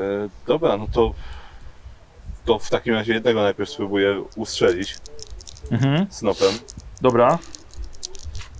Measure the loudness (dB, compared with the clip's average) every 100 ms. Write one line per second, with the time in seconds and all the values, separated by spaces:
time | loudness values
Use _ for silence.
0 | -2 -2 -4 -6 -2 2 2 0 0 2
1 | 2 0 -10 -12 -14 -16 -18 -16 -18 -20
2 | -20 -18 -16 -6 0 0 2 0 2 0
3 | 2 2 2 4 2 2 -4 -4 0 4
4 | 4 2 -4 -8 -6 2 4 4 -2 -8
5 | -14 -14 -12 -14 -14 -12 -4 2 2 2
6 | 0 -2 -2 4 2 2 -8 -16 -16 2
7 | 4 8 6 4 -2 -16 -14 -10 -10 -8
8 | -10 -10 -8 -8 -8